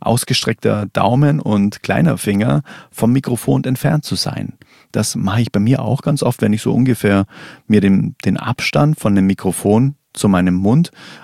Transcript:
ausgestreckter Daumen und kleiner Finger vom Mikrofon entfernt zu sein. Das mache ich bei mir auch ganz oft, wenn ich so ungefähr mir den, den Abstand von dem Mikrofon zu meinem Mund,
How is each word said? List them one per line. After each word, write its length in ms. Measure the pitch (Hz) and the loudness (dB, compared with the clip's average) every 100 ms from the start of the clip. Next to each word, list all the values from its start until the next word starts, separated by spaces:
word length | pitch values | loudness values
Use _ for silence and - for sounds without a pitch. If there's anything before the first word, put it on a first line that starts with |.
ausgestreckter 840 | 107 120 - 131 - 113 110 104 104 | -2 -2 0 -2 -2 -2 -2 -2 -2
Daumen 480 | - 98 127 147 151 | -2 0 2 2 2
und 440 | - 104 101 - | 0 0 0 -2
kleiner 340 | - 104 165 107 | -2 0 2 0
Finger 460 | - 101 117 143 - - - | -2 0 0 -2 -4 -14 -20
vom 220 | - 113 | -2 0
Mikrofon 500 | 131 - 120 - 135 | 0 0 -4 -2 -2
entfernt 400 | 131 131 143 151 | -2 -2 0 -2
zu 120 | - - | -2 -6
sein. 420 | - - - - - _ _ | -6 -6 -10 -12 -20 _ _
Das 240 | - 110 - | -4 -4 -4
mache 280 | 95 110 | -2 0
ich 100 | 113 | 0
bei 80 | 101 | 0
mir 200 | 107 131 | 2 0
auch 200 | 113 135 | 0 -2
ganz 200 | - 143 | -2 -2
oft, 200 | 123 - | -2 0
wenn 100 | 107 | 0
ich 100 | 107 | 0
so 120 | - | 0
ungefähr 520 | - 131 117 107 98 98 - - - - | 2 2 2 2 2 0 -8 -20 -14 0
mir 120 | 104 | 2
den, 380 | 98 95 - - - | 4 2 0 -4 -4
den 100 | - | -2
Abstand 640 | - 113 - 147 147 151 | -4 -4 -2 2 2 2
von 160 | 110 98 | 0 2
dem 100 | 95 | 2
Mikrofon 680 | 95 92 - 101 107 135 143 _ | 0 -4 -2 2 2 2 -2 _
zu 160 | - 104 | -2 0
meinem 280 | 92 92 90 | 2 2 0
Mund, 360 | 98 139 170 - - - | 2 2 0 -4 -20 -20